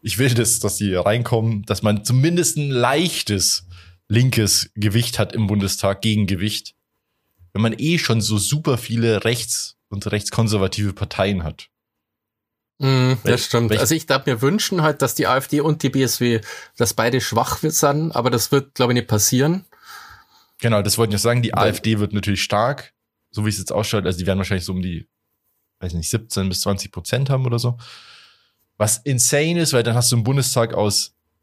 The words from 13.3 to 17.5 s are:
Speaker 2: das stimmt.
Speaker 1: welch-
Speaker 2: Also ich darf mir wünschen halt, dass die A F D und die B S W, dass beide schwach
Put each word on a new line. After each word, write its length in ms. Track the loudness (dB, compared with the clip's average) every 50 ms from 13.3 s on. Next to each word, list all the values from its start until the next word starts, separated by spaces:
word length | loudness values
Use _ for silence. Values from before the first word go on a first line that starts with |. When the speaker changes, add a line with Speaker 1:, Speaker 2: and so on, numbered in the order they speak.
Speaker 2:
das 140 | 0 0 0
stimmt. 260 | 0 0 2 2 2
Speaker 1:
welch- 80 | 2 2
Speaker 2:
Also 160 | 2 2 0
ich 100 | 0 0
darf 200 | 0 0 0 2
mir 160 | 0 -2 2
wünschen 400 | 2 2 2 0 -2 -2 0 2
halt, 200 | 2 2 2 2
dass 140 | 0 -2 0
die 100 | 0 0
A 120 | 2 2
F 100 | 0 0
D 140 | 0 -2 0
und 220 | 2 0 0 0 0
die 60 | 0
B 140 | 2 2 0
S 160 | 0 0 0
W, 220 | 0 2 0 0 -2 -6 -16 -16 -18 -20 _
dass 180 | -2 -2 -2 0
beide 280 | 0 0 2 2 0
schwach 420 | -2 0 0 0 0 0